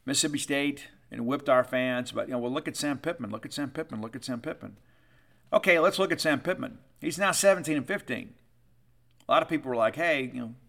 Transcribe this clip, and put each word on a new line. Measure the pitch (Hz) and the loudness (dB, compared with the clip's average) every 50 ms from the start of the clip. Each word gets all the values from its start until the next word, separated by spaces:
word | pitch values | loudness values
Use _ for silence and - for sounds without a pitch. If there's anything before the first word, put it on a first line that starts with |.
| _ | _
Mississippi | 127 139 - 160 147 147 139 | -2 0 0 0 0 -2 -4
State | - - 143 139 143 143 143 - - - - _ _ _ | -2 -2 0 0 0 0 -2 -4 -10 -18 -20 _ _ _
and | - 120 117 | -8 -4 -2
whipped | 120 139 143 139 131 | -2 -2 0 2 4
our | 127 127 123 | 6 6 6
fans. | - 131 127 127 127 123 123 127 - | 4 0 0 0 0 0 -2 -4 -4
But, | - - - | -4 -6 -4
you | - 127 | -4 -4
know, | 120 | -4
"Well, | 120 120 | -2 -2
look | 135 156 - | -4 -4 -6
at | 156 - | -6 -6
Sam | - 147 147 139 | -4 -4 -4 -4
Pittman, | 127 - 160 175 - 117 104 | -4 -4 -6 -6 -6 -6 -8
look | 107 113 - | -8 -10 -10
at | - - | -10 -8
Sam | 147 143 135 | -6 -6 -6
Pittman, | - 160 160 - 120 107 | -6 -8 -8 -8 -8 -8
look | 110 113 - | -8 -8 -10
at | 127 - | -10 -8
Sam | 131 123 117 | -8 -8 -6
Pittman." | - 156 - - - 101 101 - _ _ _ _ _ _ _ _ _ _ _ _ _ _ - | -6 -8 -8 -10 -12 -16 -16 -20 _ _ _ _ _ _ _ _ _ _ _ _ _ _ 0
Okay, | - - 190 175 165 | 4 4 6 6 6
let's | 160 190 - 185 | 6 4 4 2
look | 190 170 | 2 0
at | 170 156 | 0 2
Sam | - 156 143 123 | 2 2 2 2
Pittman. | - 175 185 143 120 104 - - - _ _ _ | 0 -2 -2 -2 -6 -8 -10 -14 -20 _ _ _
He's | - 170 - 175 | -6 -6 -2 0
now | 202 190 | 2 2
seventeen | - - 196 196 190 180 147 156 151 | 2 6 6 6 6 6 2 0 0
and | 143 123 | 0 0
fifteen. | - 202 196 - - 120 107 - - - _ _ _ _ _ _ _ _ _ _ _ _ _ _ _ _ _ _ | -2 -4 -4 -4 -6 -6 -6 -8 -12 -18 _ _ _ _ _ _ _ _ _ _ _ _ _ _ _ _ _ _
A | - | 2
lot | 131 160 160 | 2 4 4
of | |
people | - 165 147 - 131 | 2 -2 -4 -2 -2
were | 123 | 0
like, | 117 110 110 110 | 2 2 2 2
"Hey, | 147 170 170 151 135 131 123 127 | 0 0 0 0 0 -2 -4 -6
you | 123 | -8
know, | 120 113 120 - - | -10 -10 -12 -16 -14